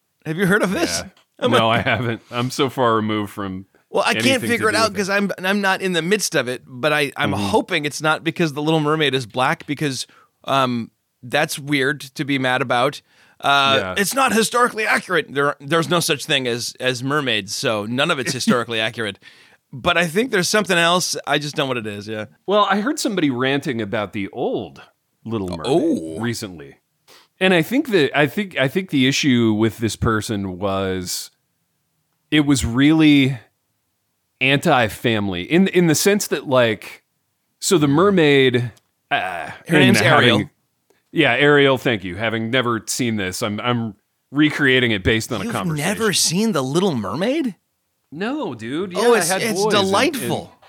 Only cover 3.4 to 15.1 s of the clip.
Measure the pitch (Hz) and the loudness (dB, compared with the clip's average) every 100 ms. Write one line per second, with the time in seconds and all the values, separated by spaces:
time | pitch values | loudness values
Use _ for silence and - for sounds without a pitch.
3.4 | 98 95 98 _ _ - 196 226 233 262 | -8 -8 -12 _ _ -2 0 0 0 0
4.4 | 208 233 220 214 220 196 190 202 202 - | 0 0 0 0 -2 -2 -2 -2 -2 -4
5.4 | 185 202 196 190 190 175 160 214 - 156 | -2 -2 0 -2 -2 -2 0 0 0 -2
6.4 | 120 127 - 127 151 151 143 - 143 143 | -2 -6 -10 -4 -2 0 -2 -2 -2 -2
7.4 | 202 208 - 175 147 - 156 156 139 - | 0 0 0 -2 -2 -2 -2 0 -2 -2
8.4 | 165 147 151 160 147 156 147 135 110 120 | -2 -2 0 2 2 2 2 0 -4 -2
9.4 | 131 165 - 139 151 123 - _ _ _ | 0 -2 -6 -4 -4 -4 -10 _ _ _
10.4 | - 135 127 120 113 _ _ _ 123 143 | -2 0 0 -2 -8 _ _ _ -4 -2
11.4 | 156 - 139 143 131 147 - - 139 139 | -2 -4 -2 0 0 -2 -8 -8 -2 0
12.4 | 131 127 131 123 139 147 _ _ _ _ | 0 0 0 0 0 -2 _ _ _ _
13.4 | 139 139 139 135 95 92 196 254 262 208 | 2 2 4 2 0 -2 -2 0 2 2
14.4 | 220 240 240 220 214 254 - | 0 2 0 0 -2 -2 0